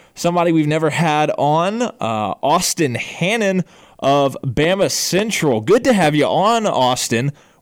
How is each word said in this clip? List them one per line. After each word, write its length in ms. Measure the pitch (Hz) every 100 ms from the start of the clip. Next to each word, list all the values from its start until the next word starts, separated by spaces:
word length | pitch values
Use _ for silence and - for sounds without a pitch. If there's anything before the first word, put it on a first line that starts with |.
| _
somebody 360 | - 170 175 170
we've 160 | 160 147
never 240 | 156 156
had 400 | 131 165 151 151 -
on, 440 | 143 156 185 226
uh, 80 | 247 -
Austin 960 | 113 110 101 - 135 170 - - 143 117
Hannon 680 | - - 175 233 196 185 - - - -
of 360 | 135 143 139 -
Bama 480 | 135 117 160 196 151
Central. 720 | - - 180 220 - 151 110
Good 240 | 110 240
to 80 | 262
have 240 | 202 151 147
you 80 |
on, 420 | 123 135 202 233 208
Austin. 680 | 127 127 127 - 117 139 - _ _